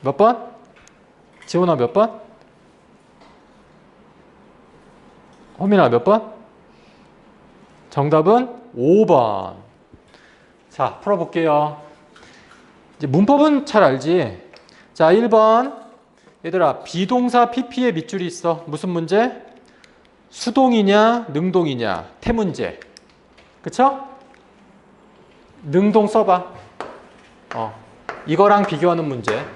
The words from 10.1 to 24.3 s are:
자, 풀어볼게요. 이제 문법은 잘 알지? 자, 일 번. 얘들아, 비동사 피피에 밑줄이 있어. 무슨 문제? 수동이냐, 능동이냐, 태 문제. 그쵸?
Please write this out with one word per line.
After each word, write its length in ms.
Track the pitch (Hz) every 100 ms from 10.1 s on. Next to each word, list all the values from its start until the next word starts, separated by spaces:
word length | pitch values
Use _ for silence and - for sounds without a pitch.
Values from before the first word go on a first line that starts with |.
| _ _ _ _ _ _
자, 300 | - 131 -
풀어볼게요. 840 | - 202 165 170 160 147 147 147 - - _ _ - - _ - _ _ _ _
이제 100 | 147
문법은 580 | 139 202 277 302 285 285
잘 160 | 214
알지? 560 | 170 135 131 175 127 90 - - _ _ _
자, 200 | - 160
일 160 | 196 240
번. 560 | 220 220 226 262 - - - _ _ _ _
얘들아, 360 | 165 185 160 127
비동사 680 | - 165 190 247 247 240 240
피피에 420 | 247 262 - 254
밑줄이 320 | 165 156 196 175
있어. 380 | 160 170 160 151
무슨 220 | 151 190
문제? 520 | 175 165 196 247 - - - _ _ _ _ _ _ _
수동이냐, 960 | - - 233 262 233 196 208 220 240 226
능동이냐, 800 | 143 180 180 165 127 113 87 85 -
태 140 | -
문제. 440 | 226 202 135 98 - - - _ _ _ _ _ _
그쵸? 440 | - - 262 269 - - -